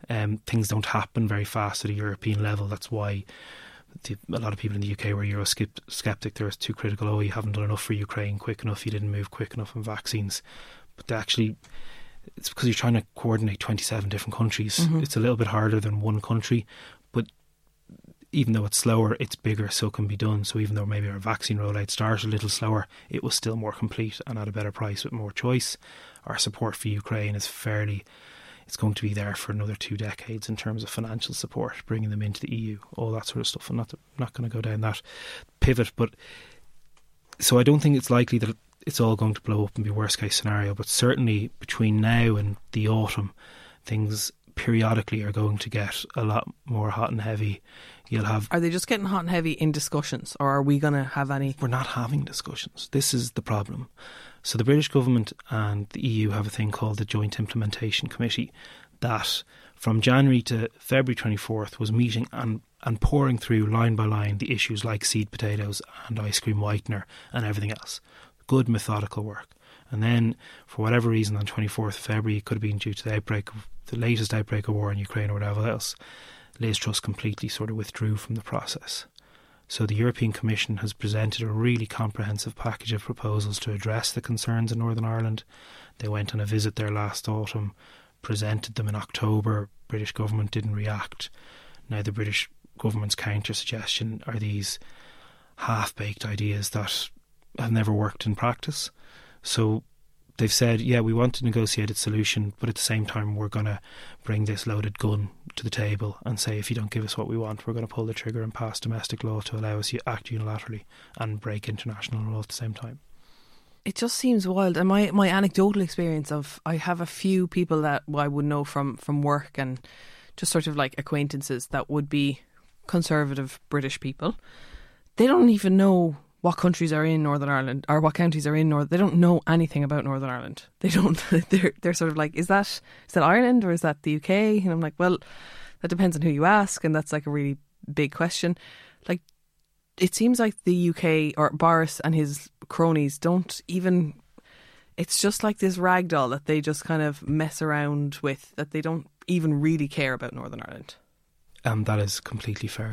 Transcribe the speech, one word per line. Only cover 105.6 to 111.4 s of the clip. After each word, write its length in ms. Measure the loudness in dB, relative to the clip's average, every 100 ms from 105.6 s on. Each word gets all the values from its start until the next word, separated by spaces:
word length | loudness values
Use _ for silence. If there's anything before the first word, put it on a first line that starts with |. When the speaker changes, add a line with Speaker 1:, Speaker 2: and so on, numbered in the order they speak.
Speaker 1:
the 60 | -6
table 480 | -2 -2 -2 -4 -6 -6
and 140 | -4
say, 180 | -2 -4
'If 140 | -4
you 40 | -4
don't 140 | -4
give 160 | -4 -4
us 100 | -4
what 120 | -4
we 100 | -4
want, 300 | -4 -6 -6
we're 60 |
gonna 140 | -6 -6
pull 200 | -4 -4
the 80 | -6
trigger 260 | -6 -4
and 100 | -6
pass 280 | -4 -6 -4
domestic 440 | -4 -4 -4 -4
law 180 | -4 -4
to 140 | -4 -4
allow 220 | -2 -2
us 120 | -4
to 200 | -4 -4
act 220 | -6 -6
unilaterally 540 | -6 -4 -6 -8 -12 -12 -20 -20 -8
and 200 | -6
break 300 | -4